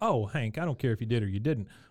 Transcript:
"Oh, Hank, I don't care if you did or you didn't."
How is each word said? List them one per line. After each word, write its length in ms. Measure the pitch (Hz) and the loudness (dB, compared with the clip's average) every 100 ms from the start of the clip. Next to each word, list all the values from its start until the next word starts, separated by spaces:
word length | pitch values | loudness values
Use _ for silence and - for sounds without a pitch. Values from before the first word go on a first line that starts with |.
"Oh, 240 | 226 147 101 | 0 2 0
Hank, 320 | 165 113 107 | -2 -2 -2
I 80 | 170 | -4
don't 140 | 127 | 0
care 120 | 131 | 0
if 80 | 110 | 0
you 80 | 113 | 0
did 140 | 117 | 0
or 60 | 104 | 0
you 120 | 98 | 0
didn't." 280 | 120 147 190 - - | 0 0 -4 -12 -16